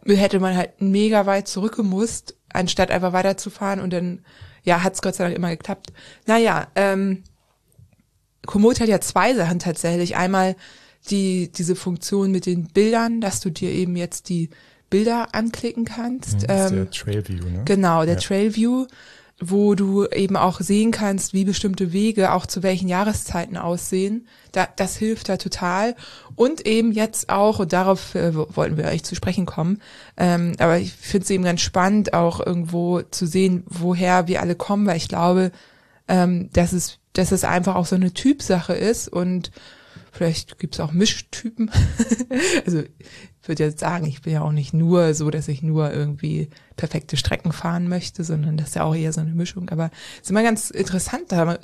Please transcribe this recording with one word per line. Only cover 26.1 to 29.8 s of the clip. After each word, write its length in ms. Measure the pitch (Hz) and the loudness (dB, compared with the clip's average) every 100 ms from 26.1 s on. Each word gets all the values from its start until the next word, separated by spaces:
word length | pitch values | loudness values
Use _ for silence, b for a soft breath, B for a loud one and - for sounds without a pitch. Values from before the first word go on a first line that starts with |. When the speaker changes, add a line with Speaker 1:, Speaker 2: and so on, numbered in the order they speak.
| B B | B B
Speaker 1:
Und 320 | - 254 320 - | 0 0 2 0
eben 240 | 220 233 | 2 2
jetzt 380 | 214 220 - - | 2 -2 -4 -2
auch, 320 | 196 208 208 | 2 2 2
und 120 | 175 | 0
darauf, 420 | 180 190 190 - | 2 2 0 -2
äh, 200 | 180 170 | -2 0
wo-, 140 | 156 151 | 0 -2
wollten 220 | - 156 156 | -2 -2 -2
wir 120 | 151 | -2
eigentlich 160 | 160 | -2
zu 100 | - | -4
sprechen 320 | 180 185 185 170 | -6 -2 -2 -2
kommen, 340 | - 165 208 | -2 -2 -2